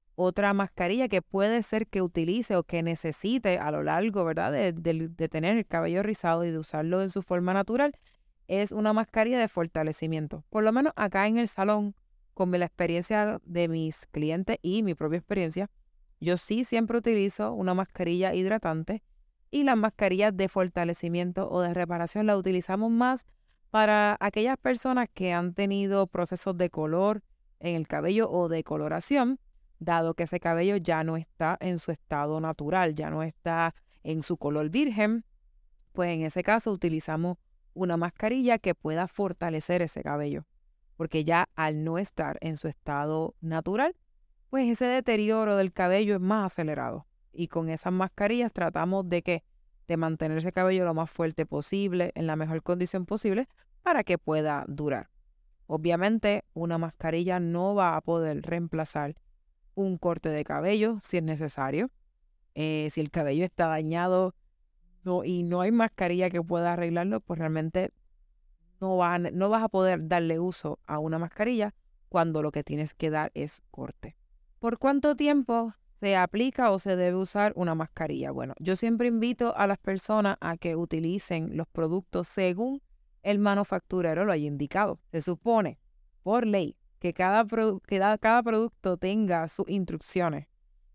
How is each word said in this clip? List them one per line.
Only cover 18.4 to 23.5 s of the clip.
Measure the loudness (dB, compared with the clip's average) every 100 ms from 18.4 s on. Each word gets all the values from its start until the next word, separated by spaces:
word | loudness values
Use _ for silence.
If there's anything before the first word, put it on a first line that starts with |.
| 0 0 0 -2 -4 -8 -10 _ _ _ _
y | 0
las | 4 4
mascarillas | 2 2 2 4 2 2
de | 0
fortalecimiento | 2 0 0 -2 -2 -2 -2 -2 -2 -2
o | 0
de | 0
reparación | 0 -2 -2 -2 0 2
la | 2
utilizamos | 2 0 0 -2 2
más | 4 2 0 -6 _ _